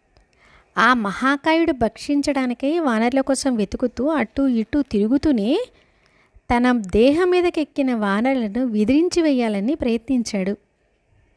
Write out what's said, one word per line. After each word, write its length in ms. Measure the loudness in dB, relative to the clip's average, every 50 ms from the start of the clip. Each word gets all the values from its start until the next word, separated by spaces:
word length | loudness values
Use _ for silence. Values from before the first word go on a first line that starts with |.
| _ _ _ _ _ _ _ _ _ _ _ -20 _ _ -2 2
ఆ 160 | 2 4 4
మహాకాయుడు 800 | 2 0 -4 -4 -2 -2 -2 0 0 0 0 2 2 2 0
భక్షించడానికై 1080 | 0 0 -2 -2 -4 -4 -6 -2 -2 0 0 0 -2 -2 -2 -4 -4 -4 -2 -2 0 0
వానరుల 420 | 0 0 0 2 0 0 0 0
కోసం 360 | 0 0 -2 -2 -2 -2 0
వెతుకుతూ 500 | 0 -2 -4 -4 -4 -4 -4 -4 -2 -2
అటూ 400 | -2 0 -2 -2 -4 -2 -2 0
ఇటూ 360 | 0 0 0 -2 -2 -2 -2
తిరుగుతూనే 840 | -2 0 0 0 0 2 0 2 2 2 0 2 0 0 -2 -2 -4 -6 _ _ _ _ _ _ _ _ _ _ _ _ _
తన 360 | -12 _ -2 0 2 2 2
దేహం 580 | 2 0 -2 0 2 4 4 4 4 4 2 2
మీదకెక్కిన 640 | 2 2 2 0 0 -2 -4 -4 -4 -4 -2 -2 -2
వానరులను 720 | -2 -2 0 0 0 0 0 0 -2 -2 -4 -4 -4 -4
విదిరించి 560 | -2 0 0 2 2 2 2 2 2 0 0
వేయాలని 520 | 2 2 2 2 0 0 -2 -2 -2 -2 -2
ప్రయత్నించాడు. 840 | -2 -2 -2 -2 -2 -2 -2 -2 -2 -2 -2 -4 -4 -4 -4 -6 -8 _ _ _ _ _ _ _ _ _ _ _ _ _ _ _